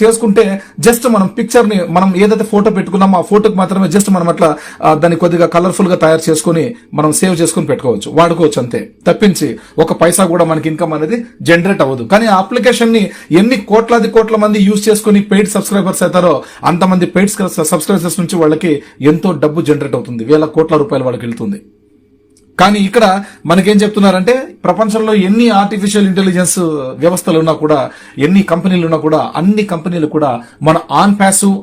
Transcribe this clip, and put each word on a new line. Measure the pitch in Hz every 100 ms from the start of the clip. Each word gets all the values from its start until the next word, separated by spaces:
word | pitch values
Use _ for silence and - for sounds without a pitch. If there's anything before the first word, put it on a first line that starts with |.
చేసుకుంటే, | 214 226 226 208 202 196 - -
just | 180 233 254
మనం | 220 190
పిక్చర్ | - 226 240 214
ని, | 202 170
మనం | 170 190 180
ఏదైతే | 208 226
ఫోటో | 214 208 214
పెట్టుకున్నామో, | 190 170 185 190 185
ఆ |
ఫోటోకి | 165 208 214 190
మాత్రమే | 185 190 185
just | 190 196
మనం | 185 170
అట్లా, | 160 165 147 - -
ఆ, | -
దాన్ని | 156 170 165
కొద్దిగా | 175 170 165
కలర్ఫుల్ | 170 180 175 185
గా | 175
తయారు | 160 160 160
చేసుకొని | 156 170 165 143 117 -
మనం | 147 156
సేవ్ | 151 190 170
చేసుకొని | 165 - 147
పెట్టుకోవచ్చు, | 127 131 107 -
వాడుకోవచ్చు, | 143 170 165 156 143
అంతే. | 123 120 - _ -
తప్పించి | 170 208 170 143 110 - -
ఒక | 156
పైసా | - 165 175 185
కూడా | 175 165
మనకి | 160 160
ఇన్కమ్ | 156 170
అనేది | 156 156 233 - -
జనరేట్ | 131 170 180 202
అవ్వదు. | 139 127
కానీ | 117 202 226
ఆ | 190
అప్లికేషన్ | 190 247 233 233 233
ని | 226 190 - -
ఎన్ని | 156 220 262
కోట్లాది | - 214 226 233 208
కోట్ల | 226 220 220
మంది | 208 208
యూజ్ | 196 208 220
చేసుకొని | 208 208 202
పెయిడ్ | 202 196 202
సబ్స్క్రైబర్స్ | 208 196 202 185 175
అవుతారో, | 180 180 175 - - -
అంతమంది | 135 170 185 185 175
పెయిడ్ | 180 202 - 185
సబ్స్క్రైబర్స్ | - 156 175 151 196 170 -
నుంచి | 170 180
వాళ్ళకి | 156 156 175 143 - -
ఎంతో | 139 160 202
డబ్బు | 156 151 151
జనరేట్ | 143 143 139 127
అవుతుంది, | 117 120
వేల | 113 151 156
కోట్ల | 156 156 156
రూపాయలు | 143 139
వాళ్ళకి | 127 120 120
వెళ్తుంది. | 117 110 101 - _ _ _ _ _ _ _ _ -
కానీ | 185 208
ఇక్కడ | 196 240 214 190 202 - 151
మనకేం | 175 185 208
చెప్తున్నారంటే, | 208 208 196 185 185 254 285 -
ప్రపంచంలో | 175 180 220 220 220 214
ఎన్ని | 185 220 240
ఆర్టిఫిషియల్ | 202 202 214 196 202 196
ఇంటెలిజెన్స్ | 190 190 180 180 - 170 151 131 131
వ్యవస్థలు | 156 175 - 160
ఉన్నా | 160
కూడా, | 156 151 151 120 - - -
ఎన్ని | 143 190
కంపెనీలు | 180 170 185 185
ఉన్నా | 165 160
కూడా, | 156 156 120 -
అన్ని | 180 214
కంపెనీలు | 202 170 175 175 151
కూడా | 151 147 117 - _
మన | 143 160 - 143 196
OnPassive | 202 190 196 196 196